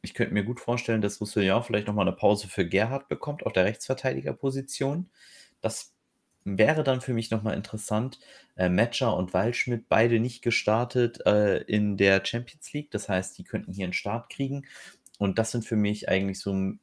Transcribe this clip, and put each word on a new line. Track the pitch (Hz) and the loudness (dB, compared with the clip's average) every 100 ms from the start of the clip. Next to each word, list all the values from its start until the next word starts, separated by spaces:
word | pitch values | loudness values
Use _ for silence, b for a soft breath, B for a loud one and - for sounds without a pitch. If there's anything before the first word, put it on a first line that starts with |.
Ich | - | -10
könnte | - 117 | -2 0
mir | 104 | 0
gut | 101 123 | -2 -6
vorstellen, | - 120 - 113 | -4 -4 0 0
dass | 101 - | 0 -2
Roussillon | 107 - 95 101 | -4 0 2 2
vielleicht | 117 104 104 | 2 -2 0
noch | |
mal | 104 | 0
eine | 92 | 0
Pause | 92 104 104 95 | 4 4 4 0
für | - 87 | -2 2
Gerhardt | 92 113 135 - | 2 2 -2 -6
bekommt | 139 - 143 - | -6 -6 -4 -2
auf | |
der | - | 2
Rechtsverteidigerposition. | 95 110 - 135 131 135 139 135 139 135 135 - 135 156 180 B B B B _ | 2 0 -6 -2 -2 -2 -6 -4 -4 -4 -8 -2 -2 -2 -6 B B B B _
Das | 110 - - _ _ _ _ _ | -6 -6 -12 _ _ _ _ _
wäre | 101 95 139 156 | -6 4 4 4
dann | 139 127 | 2 0
für | - | -2
mich | 117 107 | -4 -2
noch | 110 | -2
mal | 107 | 0
interessant. | 85 - 110 - 107 131 - B B B - | -2 -4 -10 -2 -2 -2 -8 B B B -2
Äh, | 90 | 2
Metscher | 90 120 - 123 90 | 4 2 2 0 0
und | 90 | 0
Waldschmidt, | 90 110 123 - 117 - | 0 0 -2 -2 -4 2
beide | 101 117 117 | 4 4 4
nicht | 123 - | 0 -2
gestartet, | 120 - - 110 120 127 120 - | -2 0 2 2 2 2 0 2
äh, | - 104 104 92 | 2 4 4 2
in | - 104 104 98 | 0 0 0 4
der | 98 98 | 4 4
Champions | - 117 120 - - | 2 -6 -8 -16 -10
League. | 147 147 | -10 -6
Das | 107 - | -8 -2
heißt, | 95 92 - | -2 -2 -12
die | |
könnten | 90 107 101 | -8 -8 -8
hier | 95 | -6
einen | 92 | -4
Start | 90 101 113 - | -4 -4 -6 -8
kriegen. | - 135 139 139 B B B - _ | -6 -4 -4 -8 B B B -20 _
Und | 101 95 | -2 0
das | 110 | -2
sind | 120 | -4
für | - 107 | -2 0
mich | 104 104 - | 0 -2 0
eigentlich | 95 98 95 | 0 0 -4
so | 101 95 95 - | -2 -2 -2 -4